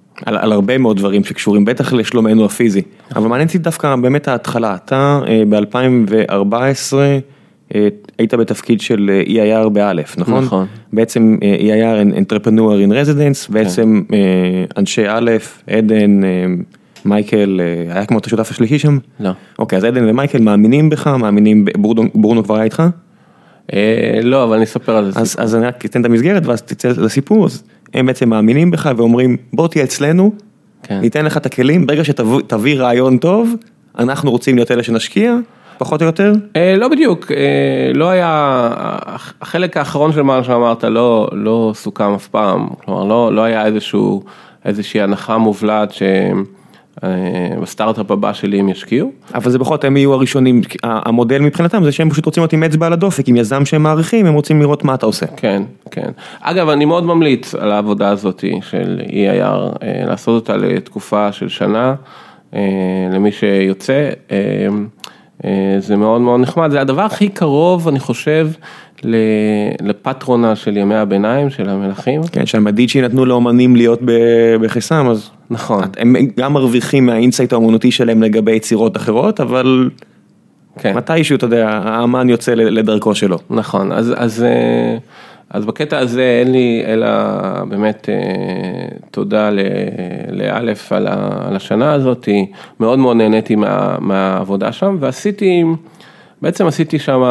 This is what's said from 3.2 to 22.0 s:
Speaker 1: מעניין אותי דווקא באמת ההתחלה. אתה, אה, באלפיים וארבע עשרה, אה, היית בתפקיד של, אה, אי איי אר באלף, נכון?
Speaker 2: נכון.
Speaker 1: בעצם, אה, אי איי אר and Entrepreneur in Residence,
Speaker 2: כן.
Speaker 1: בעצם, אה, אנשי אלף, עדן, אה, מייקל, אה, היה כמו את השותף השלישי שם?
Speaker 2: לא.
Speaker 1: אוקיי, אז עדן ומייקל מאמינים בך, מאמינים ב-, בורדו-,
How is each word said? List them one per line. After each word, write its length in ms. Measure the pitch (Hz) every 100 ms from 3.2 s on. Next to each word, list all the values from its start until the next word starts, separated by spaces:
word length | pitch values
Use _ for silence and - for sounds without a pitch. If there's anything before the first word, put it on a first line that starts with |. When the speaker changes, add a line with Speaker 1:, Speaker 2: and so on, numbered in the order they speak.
| 110
Speaker 1:
מעניין 200 | 123 160
אותי 100 | 180
דווקא 380 | 165 165 147 131
באמת 320 | 123 143 143
ההתחלה. 460 | 120 - 117 110
אתה, 460 | 92 - 135 143 143 127
אה, 160 | 113 107
באלפיים 580 | 104 104 123 127 123 101
וארבע 580 | 110 - 98 101 117 131
עשרה, 520 | 135 - 139 139 139 135 _ _ _ -
אה, 140 | 104 104 104 - -
היית 160 | 113
בתפקיד 460 | 120 113 107 - 110
של, 300 | - 113 98
אה, 60 | 98
אי 200 | - 110
איי 160 | 107 110
אר 120 | 110
באלף, 500 | 101 101 85 76 -
נכון? 260 | 87 127
Speaker 2:
נכון. 220 | 131 95 98 - -
Speaker 1:
בעצם, 440 | 107 117 120 110 107
אה, 120 | 101 101
אי 140 | 104
איי 120 | 107
אר 180 | 113 110
and 120 | 104
Entrepreneur 760 | - 98 107 117 110 110 101 101
in 40 |
Residence, 540 | 120 147 147 143 135 -
Speaker 2:
כן. 60 |
Speaker 1:
בעצם, 500 | 107 101 92 110 107 87
אה, 60 | 104 95 92 90 92 92 -
אנשי 320 | 95 - 104
אלף, 540 | 113 117 110 - - -
עדן, 580 | 107 107 107 104 101
אה, 40 | 95 90 92 90 - _ _ -
מייקל, 560 | 101 104 104 107 98 92
אה, 340 | 85 85 85
היה 120 | 87 107
כמו 120 | 110
את 80 | -
השותף 240 | 110 110
השלישי 280 | - 117 143
שם? 200 | 151 139 - -
Speaker 2:
לא. 100 | 101 92 - -
Speaker 1:
אוקיי, 180 | 110 95
אז 80 |
עדן 240 | 113 123 113
ומייקל 300 | 120 139 127
מאמינים 520 | 110 104 110 143 156
בך, 160 | 151 151
מאמינים 580 | 131 110 104 107 107
ב-, 60 | 98 101
בורדו-, 340 | 104 113